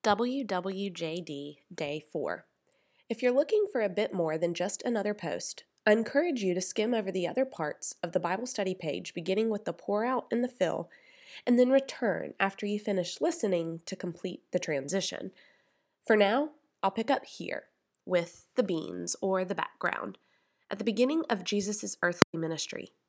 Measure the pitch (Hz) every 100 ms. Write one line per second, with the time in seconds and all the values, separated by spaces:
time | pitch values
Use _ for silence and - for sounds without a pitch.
0 | 226 202 240 269 220 185 185 190 196 165
1 | 165 170 165 143 143 151 _ 175 143 151
2 | - 156 98 87 _ _ _ - _ _
3 | _ 226 247 254 311 427 392 254 208 180
4 | 220 190 160 156 170 170 185 - 247 226
5 | 202 208 165 95 - - - _ - 214
6 | 226 285 349 262 190 180 185 - 214 233
7 | 190 185 170 254 262 - 151 - - -
8 | 170 170 160 190 247 - 190 185 160 143
9 | 175 - 165 190 226 208 - 170 - 208
10 | 226 247 - 233 247 - 170 160 170 -
11 | - - - - - 240 254 269 269 -
12 | 226 82 73 - 196 - 208 208 208 190
13 | 170 - 320 339 208 175 165 165 - 190
14 | 180 165 185 - _ 175 170 147 139 190
15 | - - 190 - - _ _ _ _ _
16 | - 214 202 247 302 - _ _ 196 233
17 | 220 - - - - - - _ _ _
18 | - 180 170 - - - 196 165 - 90
19 | 175 - 196 190 185 175 - _ 175 -
20 | 202 190 _ _ _ _ _ 202 208 208
21 | 254 320 - 214 180 208 196 208 202 -
22 | 175 175 - 165 165 156 - - - _